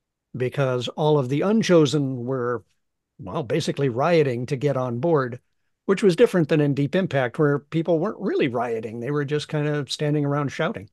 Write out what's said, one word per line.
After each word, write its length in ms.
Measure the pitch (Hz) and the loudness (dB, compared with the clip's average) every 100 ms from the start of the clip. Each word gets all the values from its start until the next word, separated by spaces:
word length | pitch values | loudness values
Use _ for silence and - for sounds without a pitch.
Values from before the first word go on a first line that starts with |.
| _ _ _ - | _ _ _ -4
because 520 | 127 135 131 127 117 | -4 0 0 0 -4
all 320 | - 151 147 | -2 2 2
of 100 | 123 | 2
the 120 | 143 | 0
unchosen 840 | 185 220 185 175 147 151 135 131 120 | 2 2 6 6 6 2 -2 -4 -6
were, 380 | 131 120 120 - _ _ _ _ - | -4 -4 -4 -8 _ _ _ _ -18
well, 240 | 98 160 | -10 -8
basically 460 | 117 156 - 147 139 | -4 -4 -2 -2 -2
rioting 580 | 113 151 170 139 120 127 | 0 2 4 2 0 -4
to 80 | 139 | -2
get 200 | 143 131 | -2 -2
on 240 | 127 120 | -2 -2
board, 400 | 165 156 127 120 _ _ _ _ - | 0 2 0 -6 _ _ _ _ -4
which 160 | 196 | 2
was 140 | 202 165 | 4 6
different 340 | 160 185 151 | 4 4 2
than 120 | 160 | 2
in 120 | 147 | 2
Deep 220 | 139 143 185 | 2 0 0
Impact, 420 | 175 139 123 - | 0 0 -2 2
where 220 | 147 143 | 2 2
people 400 | - 160 165 165 | -2 -4 0 0
weren't 200 | 196 - | 0 -4
really 280 | 202 370 151 | -4 0 0
rioting. 520 | 120 120 113 110 117 | -2 -4 -4 -6 -8
They 120 | 120 | -4
were 140 | 147 139 | -4 -2
just 220 | 151 - | -4 -4
kind 180 | 151 147 | -4 -2
of 240 | 147 135 | -4 -6
standing 340 | - 151 151 143 | -4 -2 0 0
around 260 | 143 139 | -2 -2
shouting. 380 | - 160 147 98 | -4 -4 -4 -14